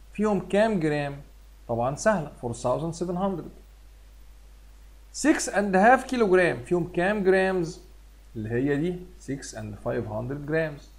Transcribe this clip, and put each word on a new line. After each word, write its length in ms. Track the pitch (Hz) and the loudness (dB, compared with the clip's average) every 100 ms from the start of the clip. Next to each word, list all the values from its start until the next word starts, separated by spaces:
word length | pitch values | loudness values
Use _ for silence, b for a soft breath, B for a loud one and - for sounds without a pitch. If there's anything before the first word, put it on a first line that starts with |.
| - | -14
فيهم 260 | - 214 196 | -4 0 0
كام 400 | - 196 226 202 | 0 2 2 2
جرام؟ 420 | 156 147 143 139 - - - - - | 0 -2 -4 -8 -16 -20 -20 -16 -6
طبعا 280 | 117 123 143 | -2 -2 0
سهلة، 360 | 214 190 143 - | 0 0 -2 -8
فور 120 | 120 | -8
ثاوزند 400 | 113 123 135 165 | -4 -2 -2 -4
سفن 240 | 165 175 175 | -6 -6 -4
هاندرد. 340 | 196 175 - - - - - - - - - - - - - - - - - | -4 -4 -10 -16 -20 -20 -20 -20 -20 -20 -20 -20 -20 -20 -20 -20 -20 -20 -18
سكس 380 | - 285 - - | -2 2 2 0
اند 260 | 190 202 185 | -2 2 6
هاف 280 | 220 254 | 8 6
كيلو 240 | 262 247 208 | 2 0 4
جرام. 360 | 185 170 123 | 6 4 0
فيهم 240 | - 175 170 | -2 -2 -2
كام 360 | 175 185 214 | -2 0 2
جرامز؟ 580 | 185 190 190 185 160 - - - - - - 117 | 4 4 4 0 -2 -8 -18 -20 -20 -20 -16 -10
اللي 140 | 107 | -4
هي 280 | 120 143 139 | 0 0 0
دي، 220 | 175 175 - - | 0 -4 -10 -16
سكس 360 | - 135 - 110 | -10 -10 -10 -12
اند 200 | 107 101 | -12 -8
فايف 320 | 120 123 107 | -6 -4 -4
هاندرد 380 | 107 120 143 143 | -6 -6 -8 -4
جرامز. 440 | 160 160 143 - | -2 -2 -6 -18